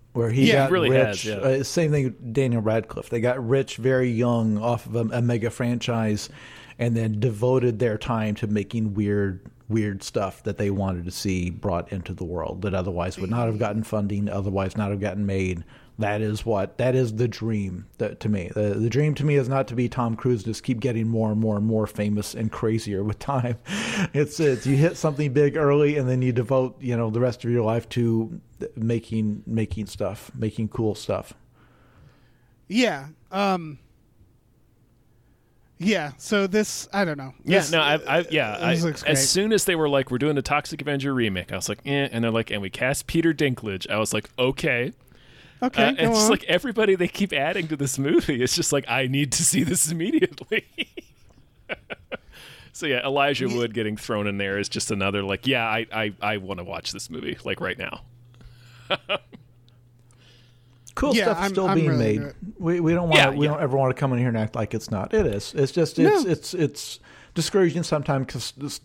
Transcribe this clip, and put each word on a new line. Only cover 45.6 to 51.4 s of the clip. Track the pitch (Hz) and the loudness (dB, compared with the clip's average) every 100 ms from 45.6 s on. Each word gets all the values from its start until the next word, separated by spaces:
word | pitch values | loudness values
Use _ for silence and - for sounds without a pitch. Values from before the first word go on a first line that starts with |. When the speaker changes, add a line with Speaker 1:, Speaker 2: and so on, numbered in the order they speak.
Speaker 2:
Okay, | 254 - 277 | -2 2 2
Speaker 3:
Uh, | |
Speaker 2:
go | 269 | 2
Speaker 3:
it's | 226 | 2
just | 220 214 | 4 6
Speaker 2:
on. | |
Speaker 3:
like | 208 | 4
everybody | - - 269 220 196 | 2 0 0 0 4
they | 190 175 | 4 2
keep | - 196 | 0 -2
adding | 151 147 196 165 | 0 -2 -2 -4
to | 151 | -2
this | 139 - | -2 0
movie, | 139 339 - 123 | 2 2 2 0
it's | 127 | 0
just | - - | 0 0
like, | 143 135 | 0 0
I | 123 131 | 0 0
need | 139 143 | 0 0
to | - | 0
see | 170 - | 2 2
this | - 185 151 | 2 0 0
<laughs> | |
immediately. | 165 185 320 - - - 220 - - - - - _ _ - | -2 0 2 2 -2 -4 -4 -4 -10 -12 -12 -20 _ _ -20